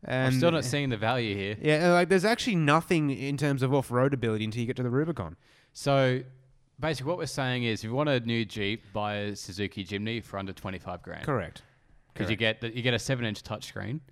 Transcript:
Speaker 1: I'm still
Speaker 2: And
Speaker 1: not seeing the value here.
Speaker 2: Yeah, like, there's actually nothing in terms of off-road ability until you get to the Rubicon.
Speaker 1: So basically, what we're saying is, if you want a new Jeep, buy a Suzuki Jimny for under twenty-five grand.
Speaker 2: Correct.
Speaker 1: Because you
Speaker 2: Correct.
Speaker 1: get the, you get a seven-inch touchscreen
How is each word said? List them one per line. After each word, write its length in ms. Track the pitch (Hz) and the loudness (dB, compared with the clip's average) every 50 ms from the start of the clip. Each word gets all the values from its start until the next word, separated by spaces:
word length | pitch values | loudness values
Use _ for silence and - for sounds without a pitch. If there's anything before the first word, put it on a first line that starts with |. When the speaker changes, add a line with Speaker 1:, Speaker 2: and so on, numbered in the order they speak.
| - | -6
Speaker 1:
I'm 260 | - 123 127 131 131 127 | -4 -2 0 2 2 2
still 160 | 131 135 170 | 4 4 4
Speaker 2:
And 80 | 165 | 4
Speaker 1:
not 80 | 160 - | 4 0
seeing 240 | 127 135 143 143 135 | 0 -2 0 0 0
the 80 | 120 104 | -2 0
value 360 | 104 110 123 127 120 110 98 | 0 0 2 2 0 0 0
here. 220 | 101 98 98 107 107 - | 0 -2 -2 -4 0 2
Speaker 2:
Yeah, 300 | 151 151 151 170 175 175 | 2 4 4 6 6 6
like, 180 | 175 180 160 | 6 6 6
there's 160 | 185 190 170 | 4 4 4
actually 300 | 214 233 233 - - 214 | 2 0 2 0 0 2
nothing 520 | 170 156 143 147 160 165 - 185 165 151 143 | 2 4 6 6 4 4 4 2 2 2 2
in 280 | 135 98 123 139 143 135 | 0 -2 -2 -4 -2 0
terms 240 | 151 147 139 135 131 | 0 0 2 2 2
of 100 | 131 135 | 2 2
off-road 400 | 143 127 - 120 123 127 143 143 | 2 2 2 2 2 2 2 2
ability 320 | 131 117 117 110 107 107 | 0 0 0 0 0 -2
until 160 | 110 107 117 | -2 -2 -4
you 60 | 117 | -4
get 100 | 113 127 | -4 -2
to 60 | - 127 | -2 -2
the 80 | 123 | 0
Rubicon. 460 | 117 135 151 160 165 - 95 80 82 _ _ _ _ _ _ _ _ | 0 0 0 0 -2 -4 -6 -8 -8 _ _ _ _ _ _ _ _
Speaker 1:
So 480 | - - 143 139 139 135 131 127 131 - - - - _ _ _ _ _ _ _ - | -6 0 2 4 6 6 4 2 0 -4 -8 -16 -20 _ _ _ _ _ _ _ -6
basically, 300 | 131 156 160 131 135 139 | -4 -4 -4 -2 -2 -4
what 80 | 170 | -4
we're 80 | 180 160 | -2 -4
saying 380 | 131 - - 135 127 127 123 120 | -6 -4 -2 -2 0 0 0 0
is, 160 | 117 110 101 | 0 0 -2
if 40 | - | -2
you 100 | 110 117 | -4 -2
want 160 | 131 151 151 | 0 2 2
a 100 | 139 123 | 2 2
new 240 | 117 117 117 117 113 | 2 0 0 0 0
Jeep, 480 | 101 - 110 101 98 107 113 - - - | -2 -4 -4 -2 -2 -2 -4 -6 -8 -6
buy 220 | 107 104 104 104 | -4 -2 -2 -2
a 220 | 104 104 104 101 | -2 -4 -4 -6
Suzuki 460 | - - - 95 92 104 95 - - 98 | -8 -10 -12 -6 -4 -4 -4 -4 -6 -8
Jimny 400 | 92 104 101 104 110 117 117 101 | -4 -4 -4 -4 -4 -6 -6 -8
for 160 | - - 98 | -8 -8 -8
under 140 | 98 95 92 | -6 -6 -8
twenty-five 480 | - - 98 95 90 - 95 90 85 82 | -8 -8 -8 -8 -8 -8 -10 -10 -10 -10
grand. 220 | - 85 80 - | -12 -12 -10 -4
Speaker 2:
Correct. 380 | - 143 117 90 - - - - _ _ _ _ _ - - _ _ _ | -2 -2 -2 -2 -6 -10 -16 -20 _ _ _ _ _ -20 -20 _ _ _
Speaker 1:
Because 180 | - 104 92 | -6 -4 -4
you 60 | 113 | -2
Speaker 2:
Correct. 240 | 98 113 110 110 - | 0 2 0 0 0
Speaker 1:
get 100 | - 117 110 | -4 -6 -6
the, 40 | |
you 60 | 123 113 | -2 0
get 100 | 127 120 | 0 0
a 40 | 113 | 0
seven-inch 440 | - - 135 123 120 113 104 - - | 0 -2 -2 -2 -2 -4 -4 -6 -8
touchscreen 560 | - 110 98 - - - 101 98 101 123 156 - - | -8 -8 -8 -8 -10 -10 -8 -6 -6 -6 -8 -8 -8